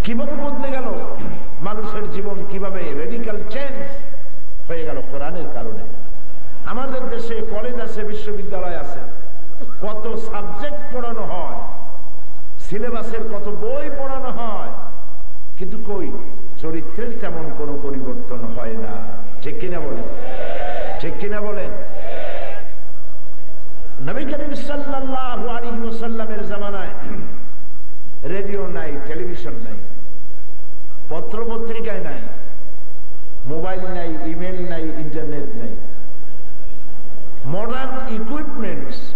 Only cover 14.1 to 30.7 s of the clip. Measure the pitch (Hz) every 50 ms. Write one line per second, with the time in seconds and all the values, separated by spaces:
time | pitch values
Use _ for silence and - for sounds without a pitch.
14.1 | 269 262 254 254 233 226 233 226 214 - - - - - - - - - - -
15.1 | - - - - - - - - - - 175 - - 226 226 196 202 196 - 143
16.1 | - - - - - - - - - - - 160 160 165 160 - - 208 226 240
17.1 | 233 220 220 180 165 160 156 156 - - 151 143 143 139 139 139 139 131 123 123
18.1 | 123 123 123 - 127 123 120 113 117 123 120 113 113 113 113 113 110 110 113 -
19.1 | - - - - - - - 147 139 160 175 180 175 170 151 143 123 - 120 123
20.1 | 131 - - - - - - - - - - - - - 508 - - - - -
21.1 | - - 202 202 202 208 208 208 208 196 180 165 165 - - - - - - -
22.1 | 175 180 175 175 - - 659 - - - - - - - - - - - - -
23.1 | - - - - - - - - - - - - - - - - - - 131 143
24.1 | 190 254 302 269 302 285 285 294 285 277 277 277 285 285 277 269 277 269 262 262
25.1 | 262 240 233 240 240 233 - 233 226 233 233 233 233 226 226 226 226 226 226 233
26.1 | 233 226 220 214 214 208 202 - 208 202 202 208 202 190 190 - - - - -
27.1 | - - - - - - - - - - - - - - - - - - - -
28.1 | - - - 139 175 196 202 202 202 202 196 180 175 165 160 151 147 143 - 147
29.1 | 156 - 180 - - - - - 131 123 117 113 113 - - - - - - -
30.1 | - - - - - - - - - - - -